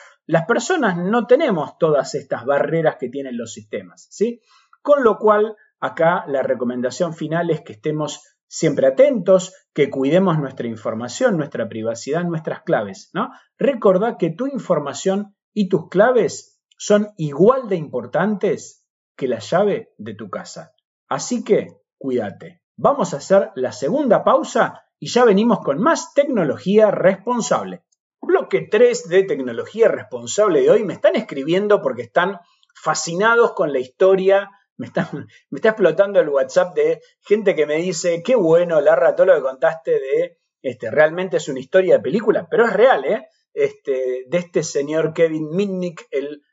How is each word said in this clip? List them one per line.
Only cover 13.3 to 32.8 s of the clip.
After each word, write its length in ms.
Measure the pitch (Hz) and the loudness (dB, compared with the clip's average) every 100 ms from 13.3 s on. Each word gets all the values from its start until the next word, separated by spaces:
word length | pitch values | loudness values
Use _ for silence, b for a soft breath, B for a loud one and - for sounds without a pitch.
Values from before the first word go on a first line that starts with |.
| B B - | B B -4
Recordá 580 | 240 247 202 180 226 - | -2 2 2 2 0 -2
que 140 | 165 | -4
tu 160 | 160 277 | -4 -8
información 880 | 240 170 156 135 127 190 196 208 _ _ | -6 -2 -2 -4 -6 -4 -4 -6 _ _
y 160 | 214 185 | -4 -2
tus 200 | 196 - | -2 -2
claves 720 | 180 240 247 156 - - _ _ - | 2 2 2 0 -4 -18 _ _ -10
son 340 | - 208 208 - | 0 0 0 -6
igual 500 | 147 139 208 269 226 | -4 2 4 4 0
de 80 | 180 | -6
importantes 1120 | 139 123 107 147 202 202 196 135 - _ _ _ _ | -4 -8 -4 -2 -2 -2 -2 -4 -8 _ _ _ _
que 140 | - 127 | -8 -4
la 100 | 110 | -4
llave 540 | - 170 208 143 - - | -2 0 0 -2 -8 -16
de 160 | 110 | -16
tu 160 | 107 101 | -14 -12
casa. 420 | 101 - - 82 _ _ _ - | -12 -14 -18 -20 _ _ _ -8
Así 360 | 139 - 240 | -8 -4 -4
que, 320 | - 156 90 - _ _ | 0 0 0 -14 _ _
cuídate. 640 | 135 120 101 - - _ _ - | -6 -4 -4 -12 -20 _ _ -2
Vamos 360 | 226 277 170 | 0 0 -4
a 60 | 143 | -6
hacer 320 | - 196 - | 2 2 2
la 180 | - 123 | -4 -6
segunda 520 | - 139 277 262 165 | -4 -4 0 2 2
pausa 600 | 202 277 - 233 175 - _ - | 4 2 0 -2 -2 -4 _ -16
y 100 | - | -2
ya 160 | 233 240 | 2 4
venimos 340 | 196 233 190 | 4 2 0
con 180 | 147 139 | -2 -2
más 360 | 302 311 - | 0 0 -2
tecnología 760 | 285 294 220 147 - 180 208 208 | 0 0 0 -2 -4 2 4 4
responsable. 920 | 170 180 190 240 240 - 165 - 92 _ _ _ - | 4 2 2 -2 -4 -2 -2 -4 -12 _ _ _ -10
Bloque 440 | - 359 - 175 156 | 0 0 2 -4 0
tres 360 | 214 240 226 175 | 4 4 2 0
de 140 | 185 | 0
tecnología 640 | 185 135 127 117 - 214 208 | 2 -2 -6 -8 -6 2 2
responsable 720 | - - 120 120 202 214 147 | 2 -8 -12 -6 0 2 4
de 80 | 139 | 4
hoy. 140 | 220 | 4
Me 100 | 185 | 2
están 220 | 175 302 302 | 0 0 0
escribiendo 640 | - 143 143 185 208 202 | -4 -6 -2 0 2 2
porque 180 | 139 120 | 0 -6
están 380 | 120 170 185 - b b b | -4 -2 -2 -4 b b b
fascinados 800 | - | -8